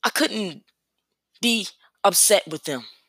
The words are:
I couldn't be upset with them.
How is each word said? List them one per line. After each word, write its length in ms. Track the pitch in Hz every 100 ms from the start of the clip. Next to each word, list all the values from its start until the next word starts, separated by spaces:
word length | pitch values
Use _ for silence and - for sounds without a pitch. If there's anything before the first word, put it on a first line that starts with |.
I 60 | -
couldn't 540 | - - 220 196 147 _ _ _ _ _ _ _ _
be 260 | 240 226 185 _ _ _
upset 440 | 202 180 - 202 -
with 160 | 156
them. 220 | - 135 113 _